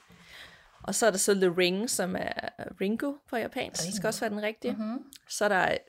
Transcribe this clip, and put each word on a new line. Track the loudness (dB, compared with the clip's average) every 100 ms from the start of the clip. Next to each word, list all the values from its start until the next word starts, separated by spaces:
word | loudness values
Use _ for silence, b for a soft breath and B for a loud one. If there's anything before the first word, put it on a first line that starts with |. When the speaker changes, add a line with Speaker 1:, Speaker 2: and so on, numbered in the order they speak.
| _ B B B B B B B
Speaker 1:
Og | -4
så | 4 4
er |
der | 4
så | 2
The | 4 4 4
Ring, | 4 2 -2
som | -2 -2 -2
er | -4 -4 -8 -10 -12 -4
Ringo | -2 0 -2 -6 _
på | -6
japansk. | -4 -6 -6 -4
Det | -4
skal | -2
Speaker 2:
Ringo. | -2
Speaker 1:
også | -2
være | -2
den | -2
rigtige. | -4 -4 -6
Speaker 2:
Mhm. | -4 -4 -6 -10 -20 _
Speaker 1:
Så | 0
er | 2
der | 4 2 0